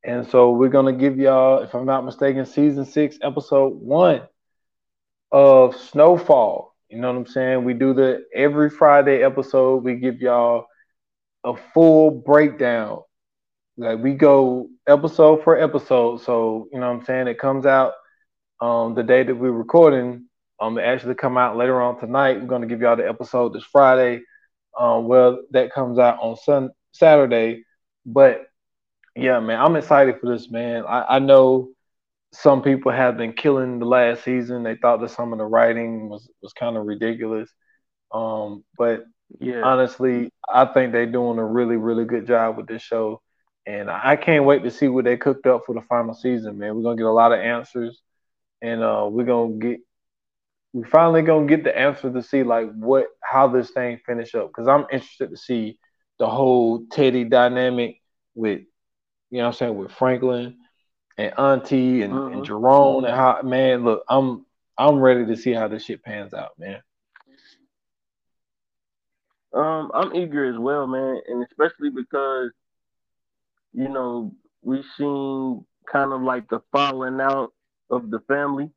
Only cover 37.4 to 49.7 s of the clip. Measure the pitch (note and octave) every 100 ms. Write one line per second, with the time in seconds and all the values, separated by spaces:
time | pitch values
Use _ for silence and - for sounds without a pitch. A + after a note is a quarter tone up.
37.4 | A#2 _ _ _ _ _ _ A2 A2+ A2
38.4 | G#2 G#2 _ - A#2 A2+ A#2 _ _ -
39.4 | B2+ B2 B2+ C3 B2+ - B2+ B2 A#2+ _
40.4 | - B2 C3 C3+ B2+ A#2 A#2 B2 A#2+ A2+
41.4 | A2 A#2 A#2 A#2 A2 A#2 A2+ A#2 G#2+ A#2
42.4 | A2+ A2+ A2 A2+ - A2+ A2 A2 _ _
43.4 | _ _ - G#2 G2+ F2+ B2+ D3 - D3+
44.4 | C#3 C#3+ A#2+ - C#3+ B2+ A#2+ A#2+ C#3+ C#3
45.4 | C3 A#2+ - A2+ - A#2+ A2+ A2+ B2+ A#2+
46.4 | G#2+ G2+ G#2 A2 A2+ A2+ A2 A2+ A#2 A2+
47.4 | A#2 A#2+ B2 B2 A#2 A#2+ _ _ _ _
48.4 | _ _ A#2 A2+ A2 G#2+ G#2 A2 B2 A#2+
49.4 | A#2 G#2+ A#2